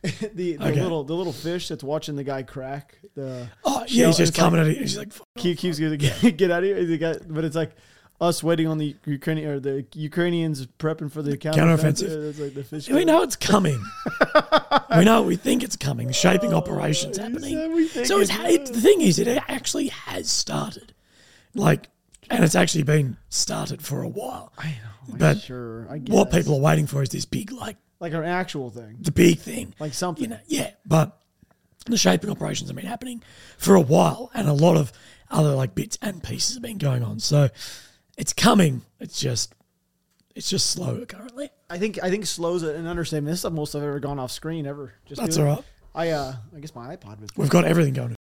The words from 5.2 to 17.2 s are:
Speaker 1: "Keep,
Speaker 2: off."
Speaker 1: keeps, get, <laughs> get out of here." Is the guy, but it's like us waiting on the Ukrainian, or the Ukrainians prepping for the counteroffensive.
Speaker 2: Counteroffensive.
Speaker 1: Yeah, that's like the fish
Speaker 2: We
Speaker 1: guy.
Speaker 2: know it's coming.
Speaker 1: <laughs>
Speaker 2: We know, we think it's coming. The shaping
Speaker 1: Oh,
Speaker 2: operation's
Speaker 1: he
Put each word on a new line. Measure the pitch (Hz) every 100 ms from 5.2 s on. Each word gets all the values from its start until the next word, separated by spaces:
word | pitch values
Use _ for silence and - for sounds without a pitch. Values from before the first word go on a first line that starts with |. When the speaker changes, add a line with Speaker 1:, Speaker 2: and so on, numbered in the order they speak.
| - -
Speaker 1:
"Keep, | 175 170
Speaker 2:
off." |
Speaker 1:
keeps, | 180 151
get, | 156 151 143 107 233 151
<laughs> |
get | 185
out | 175
of |
here." | 190 190
Is | 170
the | 160
guy, | 165 156 170
but | 156
it's | 160 160
like | 156 _ _ _ _ _
us | 170 165
waiting | 151 165 160
on | 156
the | 151 -
Ukrainian, | - 139 165 156 151
or | 139
the | 135 135 131
Ukrainians | 156 151 175 175 170 160 143 127 _
prepping | 156 160 147
for | 156
the | 147 143
counteroffensive. | 151 156
Speaker 2:
Counteroffensive. | 165 160 156 147 185
Speaker 1:
Yeah, | 156 151
that's | 147
like | 143
the | 135
fish | 135 151 -
Speaker 2:
We | 277
Speaker 1:
guy. |
Speaker 2:
know | 339 320
it's | 285
coming. | - - 202 175 127 - -
Speaker 1:
<laughs> | - - - 311 - 311 - 285 - 165
Speaker 2:
We |
know, | 202 226
we | 185
think | 180 269 247
it's | - -
coming. | 135 123 123
The |
shaping | 127 180 185 -
Speaker 1:
Oh, | 165
Speaker 2:
operation's | - - 151 151 -
Speaker 1:
he | 190